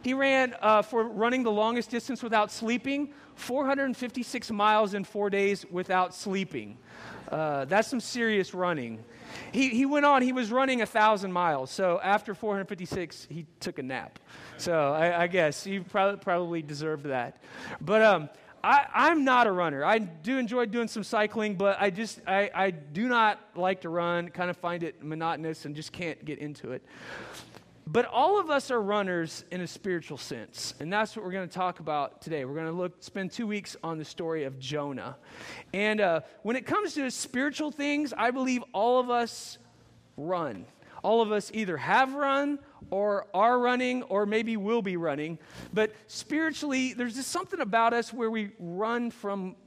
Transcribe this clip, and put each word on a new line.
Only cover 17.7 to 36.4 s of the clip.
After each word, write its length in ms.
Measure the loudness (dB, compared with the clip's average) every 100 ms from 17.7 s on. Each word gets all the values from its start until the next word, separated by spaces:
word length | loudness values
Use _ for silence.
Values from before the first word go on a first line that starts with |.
| -10
But, 200 | 2 6
um, 260 | 8 6 2 -12 -20 -4
I, 260 | 4 4 4
I'm 300 | 4 6 6
not 240 | 4 6 6
a 40 |
runner. 320 | 4 0 2 2
I 140 | 2
do 380 | 2 -8 -4 -2
enjoy 280 | 0 0 0
doing 240 | 0 -2
some 120 | -4
cycling, 540 | -2 0 0 0 -2 2
but 220 | 2 2
I 120 | 0
just, 280 | 0 -8 -8 0
I, 240 | 0 2
I 180 | 2 0
do 360 | -2 -10 -4 2
not 320 | 4 4 2 -8 -2
like 240 | 0 0
to 80 | -2
run, 380 | -2 0 0 -4
kind 220 | -4 -4
of 80 | -2
find 260 | -4 -4
it 180 | -6 -8
monotonous 640 | -10 -4 -4 -4 -6 -8
and 140 | -10 -10
just 160 | -12
can't 320 | -8 -8 -8 -10
get 140 | -10
into 340 | -10 -10 -10
it. 100 | -12 -12 -20 -16 -14 -14 -16 -18 -20 -20 -18 -2
But 180 | 0 2
all 300 | 4 4 4
of 120 | 4
us 200 | 0 2
are 120 | -2
runners 640 | 2 0 2 0 -2 -6 -10
in 120 | -8
a 60 | -8
spiritual 500 | -8 -4 -4 -4 -12
sense, 560 | -10 -10 -10 -12 -12 -10
and 100 | -4
that's 240 | 0 -2 -4
what 80 |
we're 80 | -8
gonna 160 | -6 -8
talk 320 | -4 -4 -4
about 420 | -4 -2 -4 -8
today. 220 | -8 -6
We're 140 | -6 -6
gonna 160 | -6
look, 280 | -4 -6 -6
spend 300 | -12 -8 -8
two 160 | -6 -4
weeks 300 | -4 -6 -10
on 160 | -8 -8
the 60 |
story 400 | -10 -8 -4 -4
of 160 | -4 -8
Jonah. 560 | -6 -4 -4 -6 -10 -12 -20 -18 -16 -16 -8
And, 280 | -2 0 2
uh, 180 | 2 2 -2 -10